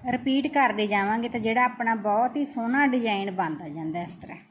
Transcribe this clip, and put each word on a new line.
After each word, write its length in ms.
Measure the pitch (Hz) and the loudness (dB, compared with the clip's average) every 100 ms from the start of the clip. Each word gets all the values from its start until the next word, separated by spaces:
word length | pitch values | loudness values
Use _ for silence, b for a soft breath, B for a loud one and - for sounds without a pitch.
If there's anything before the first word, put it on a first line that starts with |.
| 247 | -2
ਰਿਪੀਟ 360 | 247 254 269 285 | -2 2 0 2
ਕਰਦੇ 400 | 285 254 214 208 | 2 2 2 0
ਜਾਵਾਂਗੇ 420 | 208 196 226 233 | 2 2 0 -2
ਤਾਂ 100 | 233 | -2
ਜਿਹੜਾ 240 | 220 226 247 | 0 2 2
ਆਪਣਾ 300 | 247 226 226 | 2 0 0
ਬਹੁਤ 400 | 208 208 247 277 | 2 2 2 0
ਹੀ 100 | 285 | -4
ਸੋਹਣਾ 400 | - 233 269 285 | -2 0 2 4
ਡਿਜ਼ਾਈਨ 440 | 254 226 202 196 | 2 0 0 -2
ਬਣਦਾ 380 | 185 170 151 165 | -2 -2 -4 -8
ਜਾਂਦਾ 320 | 151 160 165 | -8 -6 -6
ਇਸ 120 | 175 | -8
ਤਰ੍ਹਾਂ। 240 | - - - - | -12 -16 -16 -20